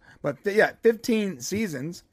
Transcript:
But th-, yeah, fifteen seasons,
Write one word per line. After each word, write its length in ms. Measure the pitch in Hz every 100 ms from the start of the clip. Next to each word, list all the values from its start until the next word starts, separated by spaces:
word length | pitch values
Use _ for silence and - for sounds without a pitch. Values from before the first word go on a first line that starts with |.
| _ -
But 200 | 151 139
th-, 120 | 202 202
yeah, 160 | 156 -
fifteen 580 | 226 226 - 220 202 139
seasons, 640 | 123 202 220 143 147 175 _